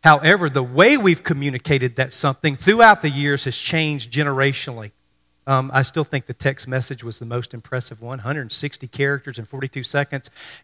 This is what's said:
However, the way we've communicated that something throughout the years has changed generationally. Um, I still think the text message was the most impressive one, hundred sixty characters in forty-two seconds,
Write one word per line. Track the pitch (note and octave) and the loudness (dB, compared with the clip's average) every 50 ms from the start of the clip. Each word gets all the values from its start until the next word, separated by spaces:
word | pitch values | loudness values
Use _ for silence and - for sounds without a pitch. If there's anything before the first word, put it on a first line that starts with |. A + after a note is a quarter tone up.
| - | 4
However, | D#3+ D3+ C#3 D#3 D#3+ G3+ F#3+ F3 D3 | 6 6 6 6 4 4 4 2 0
the | C3 C#3 | 0 -2
way | B2+ B2 B2+ D#3 F#3+ B3+ D4 | -4 0 4 6 6 6 6
we've | C4 G3+ F#3 E3 - - | 6 4 4 2 2 0
communicated | - D#3 C#3 C#3+ C#3+ B2+ B2 - D#3 D3 C3 B2+ B2+ A#2 | -4 -2 -2 -2 -4 -4 -4 0 0 0 2 0 -2 -2
that | B2+ C3 C3 - | -4 -4 -4 -4
something | - - C#3 C3 - - D3+ C#3 | -2 -2 -2 -2 0 -2 -4 -4
throughout | - - F#3+ G#3+ A#3 A#3 A3 G3+ - | 2 2 2 6 8 8 8 8 6
the | - D3+ | 2 -2
years | C3+ C#3+ C#3+ C#3+ C#3 C3+ - | -2 -2 0 0 -2 -2 -4
has | C3 - | -6 -6
changed | - - - E3 D#3+ D#3 D3+ D3 C3+ A2+ A#2 A#2 | -6 -4 -2 -2 0 0 -2 -4 -6 -8 -4 -4
generationally. | D3 D3+ C#3+ C3+ C3 C#3 C#3 C3 - - C#3 A#2+ A2+ G#2+ G#2 - _ _ _ _ _ _ _ _ _ _ | -2 -2 0 0 2 2 0 0 -2 -8 -10 -12 -14 -14 -16 -18 _ _ _ _ _ _ _ _ _ _
Um, | C3+ C3+ C3 C3 C3+ C3 | 0 0 0 0 0 0
I | C3+ | 0
still | C3+ - - E3 D3 | 0 0 -2 -4 -4
think | - - C3+ - | -4 -6 -8 -6
the | - C3 | -8 -12
text | - - C#3 C3+ - - | -4 -4 -4 -4 -4 -8
message | B2+ C3 C3 A#2+ - C#3 A2+ A#2+ | -6 -6 -6 -4 -6 -10 -12 -12
was | A#2 G#2+ | -14 -12
the | - A#2+ | -12 -10
most | A2+ B2+ B2 A#2 - - | -8 -8 -8 -8 -8 -14
impressive | A2+ - - C3 B2+ - - A#2 G#2+ | -18 -12 -8 -8 -8 -8 -10 -16 -16
one, | A#2 A#2+ C3 B2+ | -14 -14 -12 -8
hundred | G#2 B2+ D3 D3+ B2 G#2+ | -8 -6 -6 -6 -6 -8
sixty | - - D3 C#3+ - - C3 | -6 -6 -6 -8 -10 -12 -16
characters | A#2 - - C#3 C#3 C#3+ C3 - C#3 A#2+ A#2+ | -12 -4 -2 0 0 0 -2 -6 -12 -12 -12
in | A2 | -14
forty-two | - C#3 C3 C3+ C3+ - C#3 | -12 -10 -10 -10 -8 -8 -10
seconds, | A#2 - - C#3+ C#3+ - C#3 C3 - - - - - - - - | -8 -4 -2 -2 -2 -2 -6 -10 -12 -14 -20 -20 -20 -20 -20 -16